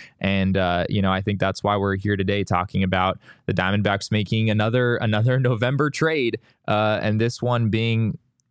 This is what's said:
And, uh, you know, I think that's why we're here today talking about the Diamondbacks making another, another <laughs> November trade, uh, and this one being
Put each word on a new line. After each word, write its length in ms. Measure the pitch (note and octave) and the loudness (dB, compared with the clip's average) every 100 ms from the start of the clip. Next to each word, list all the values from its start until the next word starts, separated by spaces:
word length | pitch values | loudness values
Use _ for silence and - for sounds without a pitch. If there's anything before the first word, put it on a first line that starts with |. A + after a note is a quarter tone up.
| - - | -20 -6
And, 360 | G2 G2 F#2+ F#2+ | -2 0 2 2
uh, 300 | F2+ F2 F2 | 2 0 0
you 140 | G#2+ | 0
know, 100 | G2 | 0
I 80 | F#2+ | 0
think 180 | G2 G2+ | -2 -2
that's 240 | G2 F#2+ | -2 0
why 140 | G2+ G2+ | 0 0
we're 200 | G2 G2 | 0 0
here 200 | G2+ G2+ | 0 -2
today 280 | F#2+ G2+ | 0 -2
talking 380 | F#2+ F#2 F#2 F#2+ | 0 -2 -2 -2
about 360 | F#2+ F#2 F#2 F#2 - - | 0 2 0 -2 -10 -12
the 80 | - | -4
Diamondbacks 580 | F2+ F#2 G2+ G#2 G2+ - | -2 0 2 0 0 -2
making 380 | G#2+ G#2 A2+ A2 | -2 0 0 0
another, 480 | G#2+ G#2+ B2 B2 A#2+ | 2 0 2 0 0
another 420 | A2 G#2+ A#2 B2+ | 0 0 2 2
<laughs> 0 | |
November 500 | B2 A#2 B2 C#3 D3+ | 2 0 0 0 0
trade, 500 | - D#3+ D#3+ A#2+ G#2+ _ _ - | 0 0 0 -2 -4 _ _ -2
uh, 320 | G#2+ G#2+ G#2+ | 0 2 0
and 180 | A2 G#2+ | 0 0
this 220 | A#2 - | 0 -2
one 260 | B2 A#2+ A2+ | -2 0 0
being 480 | A2 A2+ A2+ A2 - _ _ _ | 0 0 0 -2 -4 _ _ _